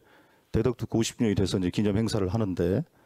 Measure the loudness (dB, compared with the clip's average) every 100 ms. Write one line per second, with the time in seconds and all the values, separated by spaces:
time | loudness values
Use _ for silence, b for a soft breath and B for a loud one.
0 | b b b b b -2 0 -2 -2 -2
1 | -2 0 0 2 0 0 0 0 0 0
2 | 0 -2 0 0 -2 0 0 0 -4 b